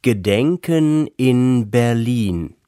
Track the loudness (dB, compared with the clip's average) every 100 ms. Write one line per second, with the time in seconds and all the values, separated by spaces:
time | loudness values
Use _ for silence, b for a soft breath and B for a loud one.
0 | 0 0 0 0 0 -2 -2 0 2 0
1 | -2 -2 2 2 2 2 0 0 0 0
2 | -2 -2 -2 -2 -6 -12